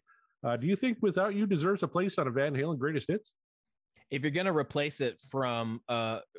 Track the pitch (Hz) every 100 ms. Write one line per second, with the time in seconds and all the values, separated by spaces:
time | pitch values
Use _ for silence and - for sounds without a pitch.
0 | _ _ _ _ 123 120 143 196 254 220
1 | 208 175 202 202 214 175 165 202 165 175
2 | 190 180 135 120 143 135 151 143 139 151
3 | - 202 - - _ _ _ _ _ _
4 | - 139 147 151 190 156 135 147 147 -
5 | 127 - - 135 127 117 113 113 - 120
6 | 113 113 -